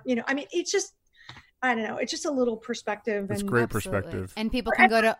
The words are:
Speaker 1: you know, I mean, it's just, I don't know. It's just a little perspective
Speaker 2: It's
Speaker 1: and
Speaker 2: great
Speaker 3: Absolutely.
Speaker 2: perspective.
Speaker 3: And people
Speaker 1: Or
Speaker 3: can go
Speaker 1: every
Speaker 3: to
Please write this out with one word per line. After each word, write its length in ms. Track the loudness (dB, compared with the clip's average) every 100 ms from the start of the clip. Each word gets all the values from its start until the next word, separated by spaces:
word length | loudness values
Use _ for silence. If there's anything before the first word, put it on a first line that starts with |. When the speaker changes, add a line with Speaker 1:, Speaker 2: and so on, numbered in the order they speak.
| -2
Speaker 1:
you 100 | -2
know, 80 | 0
I 60 |
mean, 140 | -4 -4
it's 200 | -4 0
just, 220 | 0 -2 _ _ _ -20 -20 -20 _
I 120 | 0 0
don't 100 | -2
know. 120 | -4
It's 140 | -4
just 140 | -4 -2
a 60 |
little 260 | 0 0 -2
perspective 720 | -6 -6 -6 -6 -4 -4 -2
Speaker 2:
It's 100 | -4
Speaker 1:
and 80 | 0
Speaker 2:
great 140 | 2
Speaker 3:
Absolutely. 380 | 2 0 -2 -2
Speaker 2:
perspective. 320 | -2 -6 -6 -4
Speaker 3:
And 160 | -2
people 220 | -2 0
Speaker 1:
Or 20 | 6
Speaker 3:
can 140 | 6
go 80 | 6
Speaker 1:
every 120 | 4
Speaker 3:
to 80 | 2